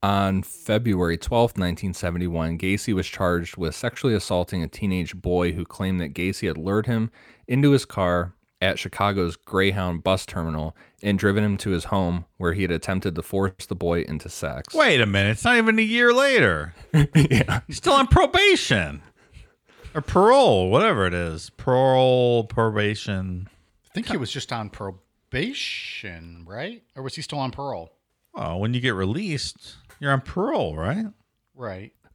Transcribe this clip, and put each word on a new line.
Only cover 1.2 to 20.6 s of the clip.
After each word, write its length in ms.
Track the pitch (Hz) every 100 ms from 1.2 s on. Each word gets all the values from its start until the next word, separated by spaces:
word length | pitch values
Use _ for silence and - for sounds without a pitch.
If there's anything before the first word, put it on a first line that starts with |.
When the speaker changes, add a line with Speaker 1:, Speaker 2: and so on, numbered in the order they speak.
| - 120 120 -
Speaker 1:
nineteen 340 | 92 87 98
seventy-one, 640 | 87 90 87 90 82 80 82
Gacy 380 | 92 98 -
was 120 | 98 87
charged 520 | - 92 87 85 -
with 160 | 85
sexually 400 | - 120 - 139
assaulting 480 | 107 - 90 87 98
a 60 | 78
teenage 460 | - 104 92 82
boy 380 | 92 90 90 87
who 140 | 87 85
claimed 340 | - 95 92
that 140 | 82
Gacy 340 | 71 90 95 101
had 80 | 78
lured 300 | 82 104 110
him 240 | 113 113 _ - _ -
into 260 | 123 143
his 120 | 139
car 480 | - - 92 87 87 - _ _
at 160 | 92 90
Chicago's 580 | - - 101 98 87 80
Greyhound 680 | - 98 98 98 90 85
bus 240 | 92 95 -
terminal 500 | - 82 78 78 - _ _
and 160 | 104 98
driven 280 | 107 101
him 120 | 104 98
to 120 | -
his 140 | 90
home, 400 | - 101 90 87 87 _
where 160 | 90
he 80 | 90
had 100 | 92
attempted 420 | 82 - 95 95
to 80 | 82
force 440 | - 98 95 - -
the 60 | 87
boy 240 | 85 85
into 260 | - 76 -
sex. 460 | - 78 64 -
Speaker 2:
Wait 260 | 311 285 143
a 60 | 110
minute. 240 | 98 98
It's 140 | 110
not 120 | 233 240
even 200 | 226 220
a 40 |
year 300 | 220 233 240
later. 600 | 240 277 254 123 80 78 - -
Speaker 1:
<laughs> 220 | 156 143
Yeah. 460 | 160 139 120 - - -
Speaker 2:
He's 80 | -
still 160 | -
on 160 | 277 269
probation. 920 | - 381 370 403 370 - 113 80 71 - _ _ - - _ _ _ -
Or 60 | 156
parole, 680 | 139 - 202 269 247 104